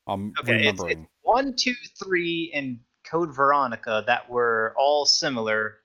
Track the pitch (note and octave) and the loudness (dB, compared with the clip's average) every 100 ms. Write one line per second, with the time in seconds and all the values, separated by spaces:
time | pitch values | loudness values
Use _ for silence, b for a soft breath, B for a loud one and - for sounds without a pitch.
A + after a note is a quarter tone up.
0 | - G2 G#2 D3+ B2 G#2+ C#3+ F#2 F2 D#2+ | -6 -6 -4 -6 0 2 2 0 -4 -6
1 | D#2+ _ E3+ A#3 C#4 B3+ B3+ B3 - - | -8 _ 0 2 2 -2 -2 -2 -10 -14
2 | G3 F3+ E3+ E3+ E3 D3 C3+ A#2+ - _ | -2 -2 0 -2 -4 -4 -6 -8 -14 _
3 | - D#3+ E3+ C3+ C#3 C#3+ C3 A2+ A#2+ G#2+ | -6 -4 -2 2 4 4 2 -2 -2 -2
4 | G#2+ A#2+ - B2 A#2+ A2+ A2 - C#3 D3 | 2 0 0 0 2 2 0 2 4 4
5 | C#3+ - D#3+ B2 A2 G#2+ G#2+ - | 2 2 0 -2 0 0 -2 -6